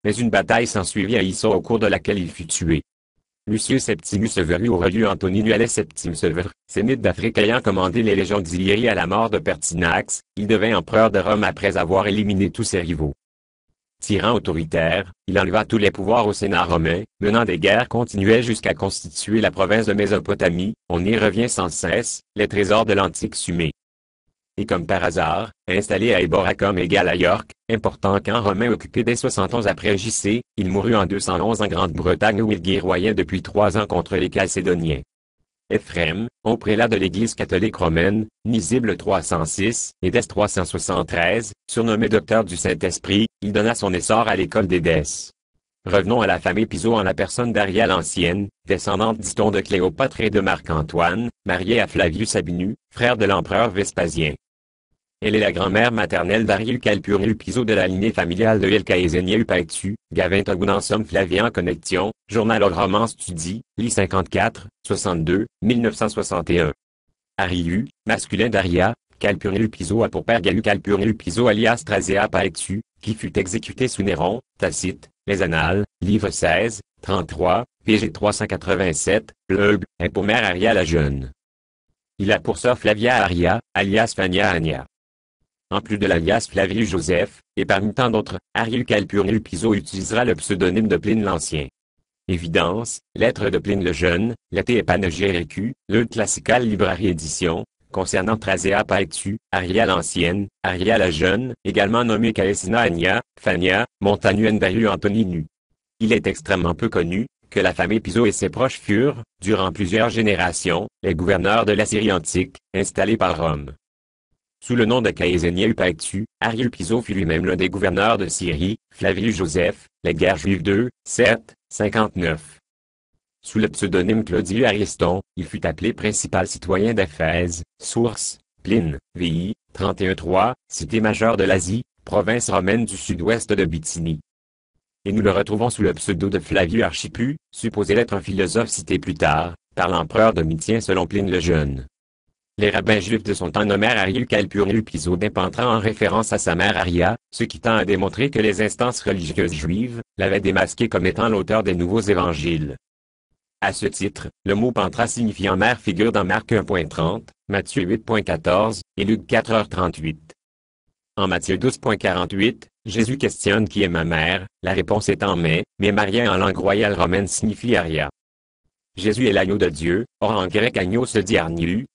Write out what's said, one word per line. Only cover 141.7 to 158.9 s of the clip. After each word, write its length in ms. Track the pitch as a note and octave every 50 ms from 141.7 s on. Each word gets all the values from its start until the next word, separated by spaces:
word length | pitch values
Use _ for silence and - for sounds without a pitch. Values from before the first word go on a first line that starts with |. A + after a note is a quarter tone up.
| C2+ C2 C2 - _ _ _ _ _ _ _ _ _ _ _ _ - -
Les 100 | G#2+ G#2
rabbins 300 | F2+ F#2 F2+ A2+ G#2+ G2+
juifs 240 | F2 G#2 A2+ A2 A2
de 100 | G2+ G2
son 160 | - F2+ E2+
temps 160 | D2+ F#2+ G#2+
nommèrent 320 | G#2 G2+ G2 G#2+ A#2 A#2+ G#2+
Ariu 300 | F#2+ F#2+ F#2+ C3 B2+ -
Calpurniu 560 | A2+ G#2 G2 E2+ - G2+ G2+ F#2+ A2 A2 G#2+
Piso 340 | - - D#2+ D#2 F2 F2+ F2
d'Empantran 580 | G#2 G#2+ - G2 F2+ F#2 - - A#2+ B2 A2
en 40 | A2
référence 540 | G2 A2 G#2 - A2 F#2+ F2+ A2+ A2 - -
à 40 | G2+
sa 160 | - F#2 E2
mère 240 | E2+ G2 G#2 F#2+ D#2+
Aria, 400 | E2 F2+ E2+ F2 E2+ F#2+ A#2 - _ _
ce 120 | - - A#2
qui 160 | A2+ - -
tend 160 | - A#2 A2+
à 80 | G#2+ F#2
démontrer 460 | F#2+ G2 F#2 G2 F#2 D#2+ G#2+ C3 C#3+
que 80 | - A2
les 240 | G#2+ G#2+ F#2+ F#2
instances 400 | G#2+ G2+ - - A#2+ B2 A#2+ -
religieuses 520 | - G#2 G2 F#2+ E2+ D2 - G2+ F#2 E2+ E2
juives 480 | D2 D2+ D#2+ F2+ G#2 B2 B2 A#2 A#2 - _ - -
l'avaient 200 | F#2 G2 G2 G2+
démasqué 480 | F#2+ F#2+ F#2 F#2+ F#2+ E2+ - - A#2 A2+
comme 200 | - F#2+ F2 F#2
étant 220 | E2+ - A2 A#2
l'auteur 340 | G#2+ G2 F#2+ D#2+ G#2+ A2 G2
des 100 | F#2 F2+
nouveaux 280 | F2 F2 F2 G2+ A2+
évangiles. 760 | F#2+ G2+ G2+ F2 F2 F2 E2 D2 D2 E2+ E2 D#2 D2+ C#2+ C2 - _ _ _ _ _ _ _ _ _ _ _ _ _ _ _ -
À 100 | G2 G2
ce 140 | - - G#2+
titre, 440 | G2+ - - G2 G2+ - - - - - _ -
le 100 | G2 G2+
mot 160 | G#2 A#2 B2+
pantra 360 | B2 G#2+ G2+ F2+ - - A#2 A2+
signifiant 480 | - A2+ A#2 G#2+ F#2+ - F#2+ G2 F#2+
mère 240 | F#2 G2+ A#2+ B2 -
figure 320 | - A2 F2 E2+ G#2+ A#2
dans 140 | G#2+ G#2 F#2+
Marc 260 | F2+ G#2 A2 - -
un 120 | A#2+ G2+ E2+
point 220 | - G2 F2+ D#2+
trente, 440 | D#2 - - E2 E2 G2 A2+ - - _ _ _ -
Matthieu 360 | G2+ G2 F2+ - - - F#2+
huit 160 | F2 A2 A2
point 220 | - - A2+ G#2+
quatorze 600 | - - F2 D#2 E2 - F2+ F#2+ G#2+ A2 G#2+ F#2 - _